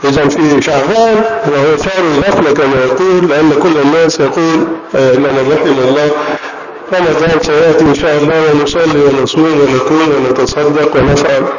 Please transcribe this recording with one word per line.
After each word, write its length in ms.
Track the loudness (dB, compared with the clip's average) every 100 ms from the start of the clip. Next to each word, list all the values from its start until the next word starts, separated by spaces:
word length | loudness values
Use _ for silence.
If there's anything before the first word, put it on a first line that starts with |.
إذا 240 | 0 0 0
في 340 | 0 2 2
شعبان 640 | 0 -2 0 0 2 2 0 -2 -2
وهو 300 | 0 0 0
شهر 280 | -2 -2 0
الغفلة 380 | 0 0 0 0
كما 300 | 0 0 0
يقول، 440 | 0 0 0 2 2
لأن 220 | 2 2 2
كل 180 | 0 0
الناس 360 | 0 0 0 0
يقول، 460 | -2 0 -2 0 -2 -6 -6
آه، 160 | -2 2
إلا 180 | 2 0
من 200 | 0 0
رحم 360 | 0 0 0 0
الله، 220 | 0 0 -2 -4 -8 -10 -16 -16 -16 -4
رمضان 480 | -2 0 0 0 0
سيأتي 420 | 0 2 2 4
إن 100 | 2
شاء 220 | 2 0 0
الله 360 | 0 0 2
ونصلي 520 | 0 0 0 0 2
ونصوم 560 | 2 2 -2 0 0 2
ونكون 540 | 2 0 0 0 0 0
ونتصدق 800 | 0 0 -2 0 0 0 0 0
ونفعل 460 | 2 0 0 0 -2